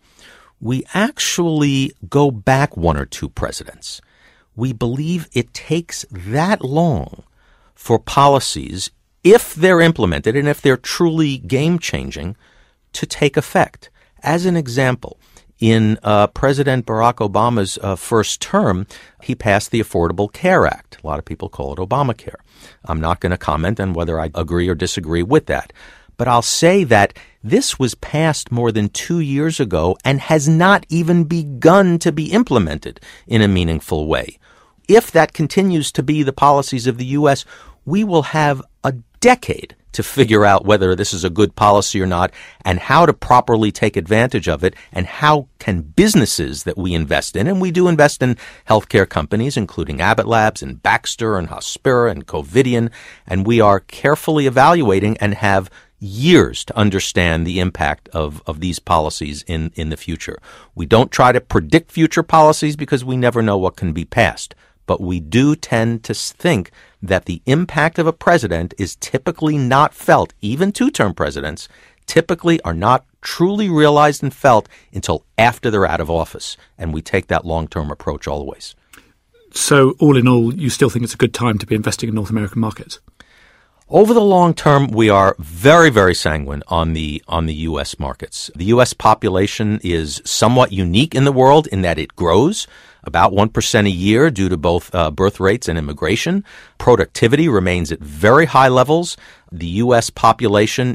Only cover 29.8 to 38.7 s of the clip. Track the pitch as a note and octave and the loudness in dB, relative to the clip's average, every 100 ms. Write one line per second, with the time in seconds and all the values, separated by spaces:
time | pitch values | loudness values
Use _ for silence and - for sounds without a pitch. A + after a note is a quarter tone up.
29.8 | E2 F#2+ B2+ C#3 - D#3+ C#3+ D#3+ F3+ G3 | 0 -2 -2 -2 0 0 2 4 4 2
30.8 | - D#3+ E3 F3 D#3 E3+ D3 C3 D#3 F#3+ | 0 -2 0 0 0 -2 -6 0 4 6
31.8 | F#3+ E3+ F3+ D#3 D#3 G3+ B3 B2 E2 D2+ | 4 2 0 -2 -2 -2 0 0 0 -4
32.8 | - - - - - A#2 G#2 F#2+ F2 D#2+ | -10 -16 -20 -20 -2 2 4 2 0 -2
33.8 | - E2 D2+ C#2+ A#1 - _ _ _ _ | -4 -6 -2 -4 -4 -14 _ _ _ _
34.8 | - G#3 A#3 E3 D#3 - D3+ - G3 E3+ | 4 4 4 2 2 0 -2 0 0 0
35.8 | C#3 - C3 D3+ C3+ - C#3 C#3+ C3+ C3+ | -2 -4 -2 -2 -2 0 2 2 0 -4
36.8 | A#2 A#2 B2+ C#3+ D3 C#3 - - - - | -4 -4 -4 0 2 0 -4 -20 -20 -18
37.8 | - F#3 G#3+ E3+ C#3 D#3 D3 C3+ - | -4 -2 0 0 0 0 0 -2 -6